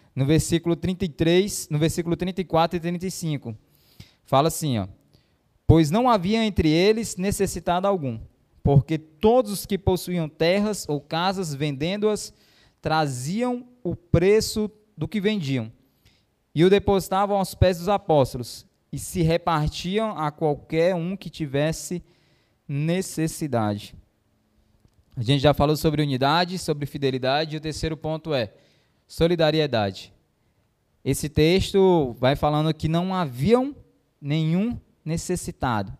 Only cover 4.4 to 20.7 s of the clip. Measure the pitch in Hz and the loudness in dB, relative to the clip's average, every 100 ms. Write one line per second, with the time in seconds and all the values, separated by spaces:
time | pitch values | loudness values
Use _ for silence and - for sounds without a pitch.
4.4 | 160 - 156 113 95 - _ _ _ _ | 2 0 -2 -2 -4 -12 _ _ _ _
5.4 | _ _ - 165 147 208 254 214 180 220 | _ _ 4 6 6 4 4 4 2 2
6.4 | 220 190 160 160 196 220 202 - 196 196 | 2 2 2 4 4 2 -2 -4 -4 -2
7.4 | 185 180 180 175 196 190 131 113 - _ | -2 -2 -4 0 0 0 -2 -8 -12 _
8.4 | _ _ - 139 - 160 - - 214 247 | _ _ 4 4 4 -4 -6 0 4 4
9.4 | 208 196 - 196 190 180 - 175 156 - | 2 -6 -6 -2 0 -2 -2 -4 -4 0
10.4 | 165 196 214 202 - 147 - 160 185 190 | 2 2 0 -4 -4 -6 -4 -4 -2 -2
11.4 | 165 139 151 135 165 208 214 202 - _ | -6 -4 -4 -2 -4 0 -2 -2 -8 _
12.4 | _ _ _ _ 151 156 147 123 135 214 | _ _ _ _ -2 0 0 -4 -6 -4
13.4 | 247 247 - _ 175 - - 175 185 214 | -2 -4 -10 _ -8 -8 0 2 4 4
14.4 | - 220 214 - _ - 160 214 202 214 | 2 -4 -6 -8 _ -10 -6 -2 -2 -2
15.4 | 135 131 110 - _ _ _ _ _ _ | -2 -2 -4 -12 _ _ _ _ _ _
16.4 | _ 143 185 196 196 196 - 190 202 202 | _ 2 4 4 4 0 0 -2 0 0
17.4 | 185 - 185 170 175 196 - 151 123 127 | -2 2 2 2 0 -2 2 2 2 -2
18.4 | 117 - - _ - 139 - 180 160 170 | -12 -14 -20 _ -14 -12 -8 0 2 2
19.4 | 170 156 151 - 175 208 220 180 151 - | 0 0 0 -4 -4 -2 -4 -4 -6 -2
20.4 | 156 143 - | -2 -2 -4